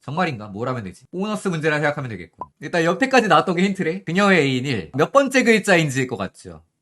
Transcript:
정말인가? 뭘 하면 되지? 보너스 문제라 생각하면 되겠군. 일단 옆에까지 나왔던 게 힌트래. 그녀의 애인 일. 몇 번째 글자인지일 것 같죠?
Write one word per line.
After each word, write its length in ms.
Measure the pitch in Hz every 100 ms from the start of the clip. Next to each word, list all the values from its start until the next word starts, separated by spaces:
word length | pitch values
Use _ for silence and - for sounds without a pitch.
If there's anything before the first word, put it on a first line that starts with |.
정말인가? 460 | - 151 180 117 104
뭘 200 | 98 123
하면 160 | 123
되지? 200 | 95 90 -
보너스 380 | 175 208 208 196
문제라 280 | 165 156 151
생각하면 300 | 151 147 131
되겠군. 380 | 98 82 - - _
일단 240 | 165 170
옆에까지 440 | 165 180 262 262 208
나왔던 280 | 160 175 175
게 80 |
힌트래. 400 | 196 190 160 190
그녀의 360 | - 180 202 180
애인 240 | 139 127 139
일. 260 | 113 80
몇 160 | 127 165
번째 320 | 277 269 262
글자인지일 640 | 233 220 202 175 156 127 127
것 100 | 101
같죠? 460 | 92 _ 92 80 _ _